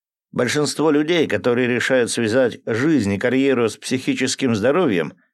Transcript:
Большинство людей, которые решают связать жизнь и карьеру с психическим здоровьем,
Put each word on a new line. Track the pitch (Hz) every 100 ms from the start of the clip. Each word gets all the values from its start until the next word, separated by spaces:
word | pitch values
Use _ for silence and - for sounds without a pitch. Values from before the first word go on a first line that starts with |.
| _ _ _
Большинство | - 123 143 143 - 156
людей, | 147 151 175 135
которые | 104 120 120 123
решают | 120 - 131 113
связать | - 113 127 120 -
жизнь | - 113 151 147 101
и | 98
карьеру | 123 131 139 123 110
с | -
психическим | - 127 143 123 131 - 131
здоровьем, | 110 120 160 160 87 76 - _